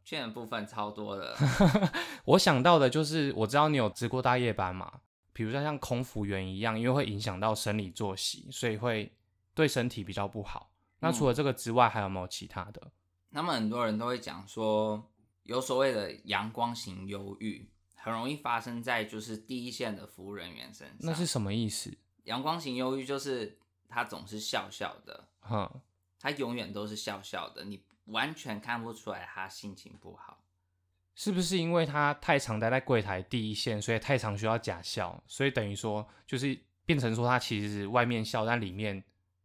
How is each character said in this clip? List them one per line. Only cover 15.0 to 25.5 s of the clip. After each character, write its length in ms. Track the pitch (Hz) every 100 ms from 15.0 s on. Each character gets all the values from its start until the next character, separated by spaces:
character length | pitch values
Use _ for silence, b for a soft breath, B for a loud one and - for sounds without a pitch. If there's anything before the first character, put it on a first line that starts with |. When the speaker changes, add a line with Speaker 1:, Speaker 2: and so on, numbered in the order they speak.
| 113 _ _ _
Speaker 1:
有 180 | - 123
所 160 | 131 127
谓 160 | 135
的 180 | 113 95 -
阳 260 | - 98 110
光 240 | 113 117
型 320 | 120 - 92 95
忧 300 | 101 98 101
郁， 300 | 107 - 95 _ _ -
很 140 | 113
容 160 | 113 123
易 60 | 147
发 220 | 123 117
生 240 | 117 117
在 220 | 117 117
就 160 | 107 110
是 160 | 107 110
第 300 | 110 127 123
一 40 |
线 240 | 117 120
的 120 | 101 -
服 180 | -
务 80 | 95
人 180 | 101 87
员 220 | 65 65
身 140 | - 71
上。 100 | -
Speaker 2:
那 120 | 165
是 140 | 160 175
什 120 | 131
么 140 | 98
意 160 | 110 110
思？ 260 | - - - _ _
Speaker 1:
阳 180 | - 120
光 160 | 147 165
型 180 | 147 127
忧 200 | 127 135
郁 80 |
就 140 | 131 139
是 400 | 139 127 104 - _ _ -
他 120 | 117
总 240 | 123 82 95
是 140 | 107
笑 300 | - 117 98
笑 260 | - 95 -
的。 240 | - - - _
Speaker 2:
哼。 300 | -